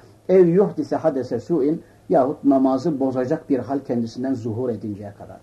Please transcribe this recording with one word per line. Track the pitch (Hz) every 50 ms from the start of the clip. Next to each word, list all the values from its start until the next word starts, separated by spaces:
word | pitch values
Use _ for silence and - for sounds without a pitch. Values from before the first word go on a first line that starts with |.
| - - - _ _ -
"Ev | 185 190 180
yuhdise | 165 165 196 202 170 165 160 139 - -
hadese | - - 160 139 135 120 - 127 113
su'in." | - - 170 151 127 147 165 - - - _ _ _ -
Yahut | - 139 127 135 151 - -
namazı | 139 135 131 131 135 135 127 117 175 147 127
bozacak | 135 135 123 131 127 127 156 156 - -
bir | 139 123
hal | 120 117 139 139
kendisinden | 139 - 123 120 117 113 - 123 127 135 131
zuhur | 113 113 120 104 117 131 123
edinceye | 113 101 113 107 101 95 104 98 -
kadar. | - 90 90 - -